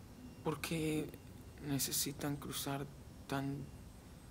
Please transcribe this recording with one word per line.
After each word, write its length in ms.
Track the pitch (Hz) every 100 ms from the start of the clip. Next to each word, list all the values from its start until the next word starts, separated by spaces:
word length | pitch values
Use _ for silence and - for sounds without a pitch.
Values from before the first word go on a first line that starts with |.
| - - - -
¿Por 160 | 160 151
qué 500 | - 165 156 151 - - - - - - 147
necesitan 720 | 139 - - 143 - 147 143
cruzar 500 | - - 143 139 139 - - - -
tan, 300 | 135 139 143 139 - - - - - -